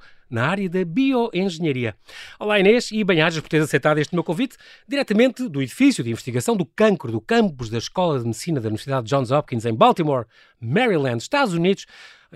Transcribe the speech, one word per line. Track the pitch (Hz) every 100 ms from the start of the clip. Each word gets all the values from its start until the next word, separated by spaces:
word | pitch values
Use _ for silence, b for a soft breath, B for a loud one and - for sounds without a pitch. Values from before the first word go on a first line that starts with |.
| b b b
na | 113 135
área | 196 190
da | 185
bioengenharia. | 175 180 269 254 233 175 196 160 165 127 117 - B B B B
Olá, | 208 208
Inês, | 190 240 -
e | 214
bem-ajas | 196 170 160 160
por | -
teres | 156 151
aceitado | 147 151 151
este | 143
meu | 175
convite | 165 165 262 - b b -
diretamente | 277 254 208 254 226 254
do | 139
edifício | 131 - 277 -
de | 117
investigação | 113 - 120 170 220
do | 165
cancro | - 214 190 -
do | 110
campus | - 233 208 135 113
da | 117
Escola | - - 180 139
de |
Medicina | 117 113 - 147
da | 110
Universidade | 107 139 135 110
de |
Johns | 139 117
Hopkins, | 139 - 120
em | 113
Baltimore, | 113 233 214 151 131 113 b b b
Maryland, | 117 170 254 170 135 117
Estados | - 285 254
Unidos. | 170 175 196 - B B B B